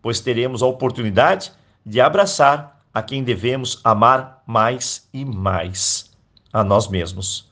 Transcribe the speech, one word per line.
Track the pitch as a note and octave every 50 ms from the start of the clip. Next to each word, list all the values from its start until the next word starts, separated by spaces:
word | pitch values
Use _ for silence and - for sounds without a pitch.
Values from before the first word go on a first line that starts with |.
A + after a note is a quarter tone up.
pois | _ A2+ A#2 -
teremos | - C3 B2 A2 B2 C3 B2+ A2
a | B2+
oportunidade | B2+ B2+ C3 C3 B2+ A#2+ A#2+ A#2 G#2+ G2 G2+ C3 E3 F#3+ - - - _ _ _ _ _ _ _
de | G#2+ G#2 B2
abraçar | B2+ C#3+ F3 G3 G3+ F#3+ - - D3 C#3 C#3+ D3+ D3+ - _ _ _ _
a | _ A2+
quem | A2+ - C3+ C3+
devemos | C3 A#2+ A#2 F#2 F#2+ A#2+ B2+ C3+ B2+ A#2+ - - _
amar | A2+ A2 G#2 A2 A#2+ C3 C3 C3 - - _ _
mais | - A2+ A2+ A2 A#2 B2+ B2+ - - - - _ _
e | - C3 C#3
mais, | C3+ A2+ F#2+ F#2+ F#2+ F#2 F2 E2 F#2 F#2 - - - - - - _ _ _ _ _ _ _ _ _
a | - A2 G#2
nós | G2 G2+ G#2 G#2+ F#2+
mesmos. | G2 F2+ E2 E2+ F#2 F#2+ G2 - - - - _